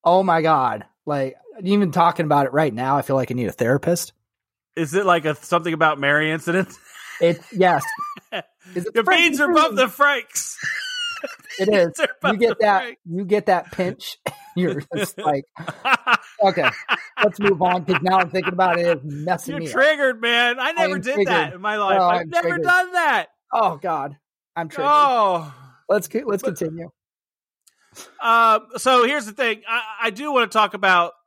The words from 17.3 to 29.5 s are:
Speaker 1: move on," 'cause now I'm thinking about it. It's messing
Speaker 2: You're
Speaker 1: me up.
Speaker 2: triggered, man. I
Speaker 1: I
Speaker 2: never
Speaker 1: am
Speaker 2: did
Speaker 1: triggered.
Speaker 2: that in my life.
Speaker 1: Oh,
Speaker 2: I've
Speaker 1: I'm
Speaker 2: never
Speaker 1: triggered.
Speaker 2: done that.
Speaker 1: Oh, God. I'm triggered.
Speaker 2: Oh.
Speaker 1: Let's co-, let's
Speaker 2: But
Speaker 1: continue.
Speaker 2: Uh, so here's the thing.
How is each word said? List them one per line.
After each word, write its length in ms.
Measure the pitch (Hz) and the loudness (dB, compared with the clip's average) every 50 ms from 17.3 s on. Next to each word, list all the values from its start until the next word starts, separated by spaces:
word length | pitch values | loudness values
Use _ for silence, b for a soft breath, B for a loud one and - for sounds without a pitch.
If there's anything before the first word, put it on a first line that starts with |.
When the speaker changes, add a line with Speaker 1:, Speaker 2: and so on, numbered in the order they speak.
| 180 - | 0 0
Speaker 1:
move 220 | 208 202 196 151 | 0 0 2 2
on," 240 | 175 180 180 180 165 | 2 0 0 0 0
'cause 160 | 143 185 170 | 0 -2 0
now 160 | 143 185 185 190 | 2 2 2 2
I'm 100 | 180 165 | 2 2
thinking 220 | 156 185 - 165 180 | -2 -4 -4 -2 0
about 260 | 180 185 185 170 175 | 0 2 2 2 0
it. 80 | 170 170 | 0 0
It's 140 | 170 147 131 | 0 -2 -4
messing 480 | 151 143 147 151 170 180 165 - - - | -10 -10 -8 -4 -4 -4 -4 -4 -10 -10
Speaker 2:
You're 60 | - | -8
Speaker 1:
me 80 | 165 151 | -8 -6
up. 40 | - | 0
Speaker 2:
triggered, 460 | 254 269 302 311 285 285 262 247 220 | 2 2 2 2 2 0 -2 -2 0
man. 380 | 226 233 240 240 240 240 240 262 | -2 0 2 2 2 2 0 -2
I 100 | 254 285 | -4 -4
Speaker 1:
I 20 | |
Speaker 2:
never 240 | 330 339 330 302 190 | 0 0 0 0 0
Speaker 1:
am 60 | 196 | -4
Speaker 2:
did 120 | - 240 277 | -4 -4 -2
Speaker 1:
triggered. 140 | 302 302 269 | 0 0 2
Speaker 2:
that 220 | 226 202 165 139 185 | 2 0 0 -2 -6
in 80 | 180 | -8
my 160 | 185 214 214 214 | -6 -6 -4 -2
life. 200 | 208 190 190 190 | 0 2 2 4
Speaker 1:
Oh, 40 | 185 | 4
Speaker 2:
I've 160 | 175 175 175 | 2 2 0
Speaker 1:
I'm 80 | - 320 | -2 -2
Speaker 2:
never 180 | 349 339 339 339 | -4 -2 -2 0
Speaker 1:
triggered. 140 | 349 349 - | -2 -2 0
Speaker 2:
done 260 | 349 359 359 370 359 359 | 2 2 2 2 0 -2
that. 340 | 359 339 302 - 208 165 - _ _ _ _ - | 0 0 2 0 0 -2 -6 _ _ _ _ -2
Speaker 1:
Oh, 240 | 233 220 185 165 143 | 0 0 0 -2 -4
God. 400 | - 180 160 151 135 143 143 _ _ _ _ _ _ _ _ | -6 -4 -4 -4 -6 -8 -12 _ _ _ _ _ _ _ _
I'm 120 | 170 170 160 | -10 -10 -8
triggered. 200 | - - 254 285 | -8 -4 0 2
Speaker 2:
Oh. 600 | 294 294 294 277 254 240 214 196 185 170 160 151 135 B B 135 B B B - | 4 4 4 4 4 2 2 2 0 -2 -4 -8 -16 B B -20 B B B 0
Speaker 1:
Let's 180 | 185 208 - - | 0 0 0 -2
co-, 160 | - 220 285 | -6 -6 -4
let's 160 | 240 202 190 | -2 -4 -2
Speaker 2:
But 160 | - - 175 - | -4 -4 -4 -4
Speaker 1:
continue. 320 | 175 160 160 165 165 175 _ _ _ _ _ _ _ _ _ _ _ _ _ _ _ _ B B B B B B B B B _ | -6 -8 -8 -10 -14 -16 _ _ _ _ _ _ _ _ _ _ _ _ _ _ _ _ B B B B B B B B B _
Speaker 2:
Uh, 380 | - 233 226 233 233 226 220 220 226 _ 240 240 | 0 2 4 4 6 4 4 2 0 _ -12 -4
so 280 | - 254 262 247 240 | 0 4 4 4 4
here's 200 | 247 285 302 226 | 4 2 -2 -4
the 80 | 214 208 | -8 -6
thing. 280 | - 262 233 | -4 -2 -2